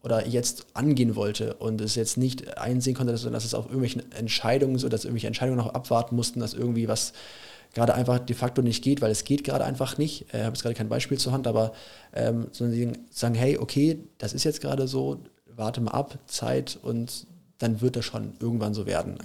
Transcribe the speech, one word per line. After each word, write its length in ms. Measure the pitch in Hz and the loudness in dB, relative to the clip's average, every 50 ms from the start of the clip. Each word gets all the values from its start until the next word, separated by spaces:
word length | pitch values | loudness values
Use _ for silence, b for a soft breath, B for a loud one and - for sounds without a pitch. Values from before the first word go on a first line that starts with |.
| - | -2
oder 240 | 123 117 113 - | 0 0 2 2
jetzt 400 | - 120 120 120 - - - - - _ | 2 0 0 0 0 -4 -6 -12 -12 _
angehen 400 | - 120 151 147 123 123 117 107 | 0 2 4 6 6 4 4 4
wollte 400 | 107 104 101 104 - 110 - - | 2 0 0 0 -2 -4 -4 -4
und 260 | - - 113 110 107 | -4 -2 -2 -2 0
es 140 | 107 107 - | -2 0 0
jetzt 240 | 120 113 110 - - | 0 0 0 0 0
nicht 400 | 127 131 127 127 - - - - | 0 0 0 -4 -8 -10 -10 -6
einsehen 380 | - 117 123 127 127 131 127 | -2 0 0 2 2 0 0
konnte, 160 | - 131 120 117 | 2 0 0 0
dass, 100 | 117 123 | 0 -2
dass 220 | 120 117 113 113 | -2 -4 -2 -4
es 100 | 117 - | -2 -4
auf 120 | - - | -4 -4
irgendwelchen 440 | - 123 135 120 117 - 117 - - - | -2 -2 0 0 0 -2 -4 -8 -8 -8
Entscheidungen, 640 | - 113 110 - - - 113 123 139 143 131 131 127 | -6 -4 -2 -2 0 2 2 4 4 4 4 2 2
so 100 | 127 127 | 2 0
dass 160 | 113 110 - | 0 0 -2
irgendwelche 240 | - 117 113 - 110 | -2 -2 -2 -2 -2
Entscheidungen 300 | 113 - 127 131 131 123 | -2 0 0 2 2 2
noch 140 | 117 110 - | 0 0 -2
abwarten 440 | - 131 - - 113 117 - 120 | -4 0 2 2 2 2 2 0
mussten, 240 | 120 117 - - 127 | 0 0 0 -2 -2
dass 120 | 117 110 - | -4 -4 -2
irgendwie 340 | - 120 120 120 117 117 107 | -2 0 0 2 2 2 2
was 240 | 110 113 - - B B B B B B B B B B B B - | 2 0 0 -2 B B B B B B B B B B B B 0
gerade 220 | - 117 117 - | 2 4 4 4
einfach 240 | - 123 123 123 123 | 4 4 4 4 2
de 180 | 123 - 120 | 2 0 -2
facto 240 | - - 120 - - | 0 -2 0 2 2
nicht 240 | 127 120 113 - - | 4 4 2 2 2
geht, 160 | 135 139 139 | 2 2 4
weil 100 | 127 110 | 4 2
es 140 | 107 - - | 2 0 2
geht 200 | - 139 143 143 | 0 0 0 2
gerade 200 | 139 135 135 - | 0 0 0 0
einfach 320 | - 135 127 139 127 - | 0 0 -2 -2 -2 0
nicht. 380 | - 147 156 151 - - - - | 0 -2 -2 -2 -6 -10 -6 -4
Äh, 60 | 120 | -2
habe 80 | 107 113 113 | -2 -2 -2
jetzt 80 | - - | -2 -2
gerade 120 | 120 117 | -2 -2
kein 160 | - 117 107 | -2 -2 -2
Beispiel 260 | 113 123 120 - 139 | 0 -2 0 0 0
zur 160 | 131 - 127 127 | 0 0 0 0
Hand, 140 | 135 127 | 0 0
aber, 260 | 127 110 110 110 110 110 B B B B B B B - | 2 2 2 2 2 -2 B B B B B B B -4
ähm, 360 | - 117 117 117 117 117 120 - | -2 0 2 2 0 -2 -4 -4
sondern 240 | - 123 120 117 | -2 -2 0 0
sie 160 | 117 120 120 120 - - - | 0 0 0 -2 -6 -10 -12
sagen, 240 | - - - 117 120 | -6 -2 0 2 2
„Hey, 220 | 113 123 135 147 | 4 4 4 4
okay, 420 | - 117 - - 139 143 156 165 151 - - - _ | 2 0 0 2 4 4 4 4 0 -4 -12 -12 _
das 160 | - 101 - | -6 -6 -4
ist 100 | 131 - | 0 0
jetzt 160 | - - - | 0 0 0
gerade 260 | - 143 139 135 135 | -2 -2 -2 0 -2
so, 340 | 127 131 135 135 139 143 - - - - _ _ | 0 0 -2 -2 -2 -4 -6 -10 -16 -20 _ _
warte 340 | - - 117 110 107 120 - | -18 -10 -6 -4 -4 -2 -2
mal 120 | 120 - - | -2 0 0
ab, 260 | - 147 - - 139 - | 0 -2 -2 -6 -12 -12
Zeit 520 | - - - - 113 127 131 135 - - - - | -8 -6 -4 -2 0 0 0 0 -2 -8 -8 -6
und 440 | - 117 117 117 123 - - - - - - - _ _ | -4 -2 -2 -2 -4 -8 -12 -14 -16 -20 -20 -20 _ _
dann 240 | _ - 117 117 107 | _ 0 0 2 2
wird 160 | 117 127 127 | 2 2 2
das 80 | 120 113 | 0 -2
schon 300 | - - 113 107 107 - - | -4 -6 -6 -8 -8 -8 -6
irgendwann 340 | - 117 117 117 107 104 104 | -4 -2 0 0 0 0 -2
so 100 | 101 101 | -2 -2
werden.“ 320 | 95 95 80 - - 92 - - | -2 -2 -2 -2 -4 -6 -8 -6